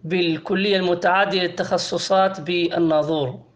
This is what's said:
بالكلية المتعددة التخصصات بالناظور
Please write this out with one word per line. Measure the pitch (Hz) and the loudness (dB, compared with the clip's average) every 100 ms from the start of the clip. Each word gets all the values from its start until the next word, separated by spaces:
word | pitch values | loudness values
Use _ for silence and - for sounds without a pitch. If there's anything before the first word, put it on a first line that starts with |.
بالكلية | 160 180 175 156 - 190 202 196 | -2 0 0 0 -2 -2 2 0
المتعددة | 180 175 180 185 202 190 | 2 0 2 2 2 0
التخصصات | 175 175 180 180 - 175 - 190 190 190 | -2 -4 -2 -2 -2 -6 0 2 2 0
بالناظور | 151 180 170 - 170 156 151 160 135 127 - | -4 -2 0 0 2 2 2 -2 -2 -6 -18